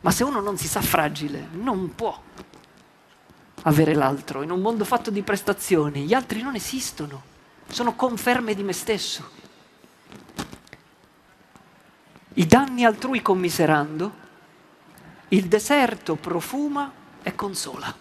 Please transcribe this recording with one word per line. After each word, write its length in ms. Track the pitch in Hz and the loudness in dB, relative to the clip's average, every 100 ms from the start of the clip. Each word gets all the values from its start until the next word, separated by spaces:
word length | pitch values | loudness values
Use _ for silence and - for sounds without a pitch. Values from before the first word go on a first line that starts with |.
Ma 80 | - | 0
se 140 | 185 262 | 2 0
uno 160 | 262 | 0
non 160 | 202 190 | -2 -4
si 100 | 151 | -4
sa 140 | 214 | -2
fragile, 640 | - 175 151 147 147 139 151 | 2 2 2 -2 -6 -8 -10
non 420 | 160 247 196 180 - | -6 -4 -2 -4 -4
può 260 | 226 - - - - - - - _ _ _ _ _ - - - | -6 -6 -16 -20 -20 -20 -20 -20 _ _ _ _ _ -20 -20 -4
avere 320 | 165 151 156 | 2 6 6
l'altro. 480 | 156 135 139 - 135 | 4 2 0 -6 -8
In 100 | 151 | -4
un 80 | 180 | -2
mondo 240 | 202 233 | -2 -2
fatto 260 | 208 240 240 | 0 -2 0
di 120 | 208 | -4
prestazioni, 800 | 202 202 - 196 - 175 147 143 | -2 -2 -2 -4 2 2 2 -2
gli 100 | 143 | 0
altri 280 | 240 247 220 | 0 0 -6
non 140 | 262 247 | -6 -6
esistono, 680 | - 262 - - 147 139 - - _ _ - | -6 -8 -8 -8 -10 -10 -18 -20 _ _ -12
sono 260 | - 240 233 | -2 -2 2
conferme 580 | 254 226 247 247 233 | 0 0 0 0 0
di 100 | 202 | -2
me 100 | 202 | -2
stesso. 560 | 175 - 214 - - - - - - _ _ - _ _ - - - - - - - _ _ _ _ _ _ _ - - _ _ _ _ - _ | -4 -2 -2 -2 -8 -12 -20 -20 -20 _ _ -20 _ _ -20 -18 -12 -12 -12 -20 -20 _ _ _ _ _ _ _ -20 -20 _ _ _ _ -20 _
I 120 | - 165 | 0 8
danni 380 | 233 277 247 | 8 6 4
altrui 380 | 240 214 - 254 | 4 4 -2 -2
commiserando, 920 | - 185 180 170 156 151 147 156 190 - - - - _ _ _ - - - - - | 2 2 2 2 4 4 2 -4 -6 -6 -20 -20 -20 _ _ _ -20 -20 -20 -20 2
il 160 | 196 185 | 2 4
deserto 680 | 208 - 285 247 214 - 156 | 0 4 4 4 0 -4 -6
profuma 760 | 165 170 160 269 294 285 285 - - - | -2 -4 -4 -4 -2 -4 -6 -10 -20 -10
e 120 | - | -10
consola. 640 | - 202 185 - 131 - - | -6 -8 -6 -8 -8 -10 -12